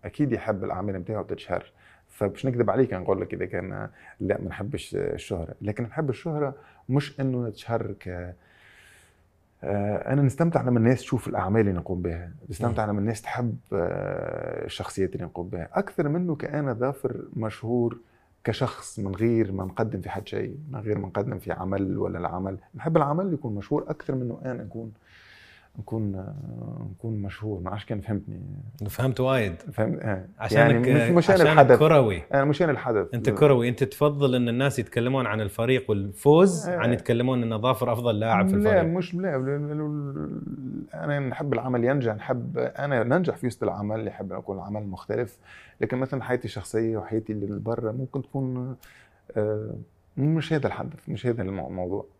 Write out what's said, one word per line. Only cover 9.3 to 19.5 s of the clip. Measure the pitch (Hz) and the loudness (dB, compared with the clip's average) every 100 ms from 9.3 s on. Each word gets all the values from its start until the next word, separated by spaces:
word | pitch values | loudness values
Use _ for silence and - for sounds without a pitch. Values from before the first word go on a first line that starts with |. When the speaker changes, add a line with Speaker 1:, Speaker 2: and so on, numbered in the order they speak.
| _ _ _ | _ _ _
Speaker 1:
آه، | 69 101 101 104 - | -4 -2 0 -2 0
أنا | 135 | 2
نستمتع | 139 - 170 147 | 2 2 0 2
لما | 123 120 | 2 4
الناس | 113 127 | 6 4
تشوف | - 120 - | 0 -4 -2
الأعمال | 104 92 110 | -4 2 4
اللي | 101 | 4
نقوم | 90 80 90 | 0 -4 -4
بها، | 87 85 87 - - | -4 -6 -10 -16 -14
نستمتع | - 120 107 | -4 -2 0
Speaker 2:
مم. | 107 | 0
Speaker 1:
لما | 104 | 0
الناس | 101 107 | -2 -4
تحب، | - - 120 117 _ | -6 -6 -4 -6 _
آه، | 98 87 90 95 90 85 - 50 50 | -2 -2 -4 -6 -6 -6 -8 -8 -8
الشخصيات | - - 104 - 92 | -10 -10 -10 -4 -4
اللي | 85 | -4
نقوم | 85 - 90 | -10 -8 -8
بها، | 92 80 | -8 -4
أكثر | 180 202 - 147 | -4 -4 -4 -2
منه | 160 180 | 0 -2
كأنا | 147 - 147 143 | -4 -4 -4 -4
ظافر | 113 127 131 127 120 - - | -2 -2 -2 -6 -6 -8 -6
مشهور | 110 - 113 123 117 120 _ _ _ _ | -6 -6 -2 0 0 -2 _ _ _ _
كشخص | - 107 120 - - - | -4 0 -2 -4 -14 -8
من | 98 | -6
غير | 95 117 117 104 | 0 2 4 2